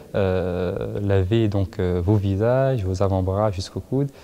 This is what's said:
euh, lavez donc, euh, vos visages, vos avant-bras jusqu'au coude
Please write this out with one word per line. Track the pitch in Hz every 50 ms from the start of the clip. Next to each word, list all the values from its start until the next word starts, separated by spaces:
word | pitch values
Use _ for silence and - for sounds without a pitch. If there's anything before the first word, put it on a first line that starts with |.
| - - -
euh, | 107 98 95 92 92 87 90 90 92 90 90 98 - 110 107 107 107
lavez | 101 98 98 98 92 90 113 117 113 104
donc, | 98 101 95 90 - -
euh, | 92 90 90 90 87
vos | 95 110
visages, | 104 98 101 98 95 107 117 127 131 135 135 131 120 95
vos | 92 95 92 101
avant-bras | 95 98 95 92 92 95 101 107 110
jusqu'au | 92 95 95 - - 95
coude | 92 - 127 135 143 139 - -